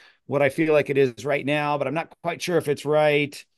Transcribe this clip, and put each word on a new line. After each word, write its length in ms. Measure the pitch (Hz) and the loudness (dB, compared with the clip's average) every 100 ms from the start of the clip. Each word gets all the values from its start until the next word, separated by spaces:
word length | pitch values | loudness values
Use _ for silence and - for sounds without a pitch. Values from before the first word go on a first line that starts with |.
| - _ - | -20 _ -6
what 140 | 139 | 0
I 80 | 139 | 0
feel 240 | 151 156 | 2 2
like 160 | 151 143 | 2 2
it 80 | 139 | 2
is 280 | 131 113 135 | 2 0 -4
right 200 | 143 135 | -4 -2
now, 320 | 151 147 147 | -2 -2 -2
but 100 | 131 | -2
I'm 60 | |
not 200 | 160 156 - | -4 -6 -8
quite 200 | 170 170 | -8 -6
sure 160 | - 165 | -2 0
if 100 | 147 | 0
it's 180 | 139 139 | -2 0
right, 580 | 151 151 147 143 - - | 2 4 2 0 -6 -20